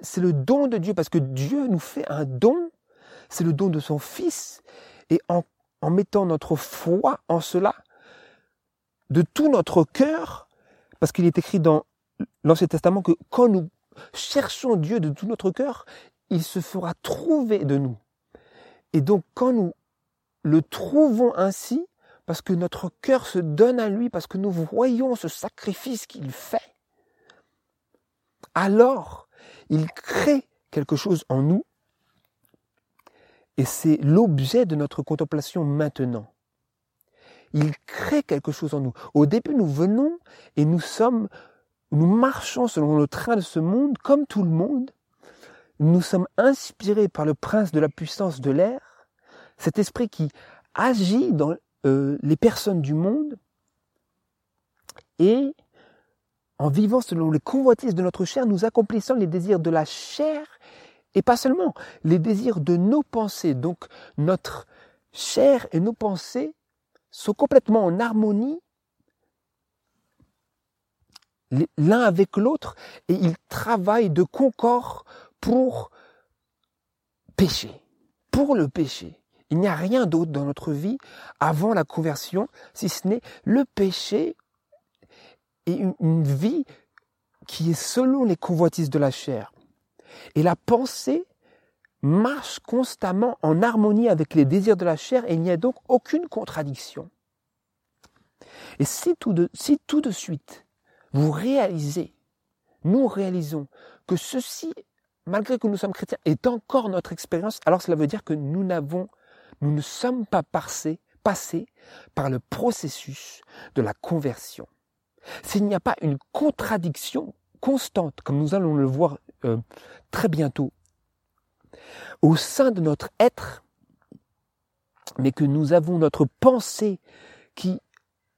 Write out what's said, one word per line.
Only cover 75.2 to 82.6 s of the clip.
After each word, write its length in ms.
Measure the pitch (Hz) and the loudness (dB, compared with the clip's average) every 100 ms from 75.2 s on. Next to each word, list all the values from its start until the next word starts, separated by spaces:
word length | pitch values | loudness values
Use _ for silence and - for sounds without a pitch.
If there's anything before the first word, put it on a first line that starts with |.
| - - | -20 -8
pour 500 | - 247 262 117 - _ _ _ _ _ _ _ _ _ _ _ _ _ _ - | 0 2 2 -2 -10 _ _ _ _ _ _ _ _ _ _ _ _ _ _ 0
pécher, 440 | 185 - 104 - _ _ _ _ _ | 2 0 -8 -14 _ _ _ _ _
pour 260 | 247 285 247 | 0 2 2
le 120 | 147 | 2
péché. 520 | - 143 - 85 - _ _ - | 0 -4 -6 -16 -20 _ _ -4
Il 100 | 160 | 0
n'y 80 | 196 | 0
a 60 | 156 | 0
rien 300 | 185 254 208 | 0 0 2
d'autre 260 | 165 170 | 0 0
dans 140 | 139 139 | -2 -4
notre 260 | 139 - | -6 -6
vie 260 | 143 185 269 - - - - | -4 -4 -6 -10 -20 -14 -2
avant 360 | 151 151 208 | -2 0 0
la 100 | 202 | 0
conversion, 640 | 147 - 160 139 - 185 254 - | -2 -4 -4 -4 -6 -6 -6 -10